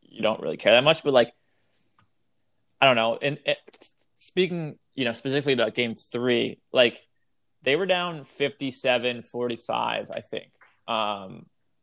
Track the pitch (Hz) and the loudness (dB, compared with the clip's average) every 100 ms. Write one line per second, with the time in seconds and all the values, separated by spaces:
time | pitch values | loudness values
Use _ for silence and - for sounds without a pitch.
0 | _ - 107 110 76 78 101 117 143 160 | _ -4 -2 -2 -6 0 4 6 6 2
1 | 147 131 117 _ _ _ _ _ _ _ | 4 4 4 _ _ _ _ _ _ _
2 | _ _ _ _ _ _ _ - 135 117 | _ _ _ _ _ _ _ 2 4 4
3 | 113 - 139 143 143 147 - - - _ | 2 0 -4 -4 -6 -6 -8 -20 -20 _
4 | _ - - 180 180 175 151 - _ - | _ -20 -6 -2 -2 -2 -8 -12 _ -4
5 | 120 117 135 139 139 127 110 123 120 110 | -4 -2 -2 -2 0 2 0 0 -4 -4
6 | - 120 123 120 113 - - 127 120 - | -8 -4 0 0 0 -8 -2 2 2 2
7 | _ _ _ _ _ _ 131 151 190 180 | _ _ _ _ _ _ -2 0 0 0
8 | 175 160 131 - 139 - 135 - 131 123 | -2 -8 -12 -4 -4 -2 -8 -4 0 0
9 | 123 120 - 120 120 117 - 117 117 110 | 0 -6 -10 -6 -6 -6 -6 -4 -2 -4
10 | 104 - - - - _ _ _ - 113 | -6 -12 -10 -12 -12 _ _ _ -6 -4
11 | 104 101 95 95 - _ _ _ | -2 -6 -10 -18 -20 _ _ _